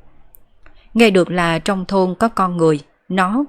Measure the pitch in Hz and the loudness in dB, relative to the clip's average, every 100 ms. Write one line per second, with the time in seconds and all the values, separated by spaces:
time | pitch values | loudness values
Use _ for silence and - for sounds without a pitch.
0 | - - - - _ _ - - - 226 | -20 -20 -20 -20 _ _ -20 -20 -6 2
1 | 226 190 165 180 170 165 - 190 180 196 | 4 4 0 -2 -2 -2 -2 -4 -2 0
2 | 185 175 226 220 185 175 160 147 - _ | 0 0 -2 0 -2 2 0 0 -6 _
3 | - 185 185 240 | -6 -2 0 -2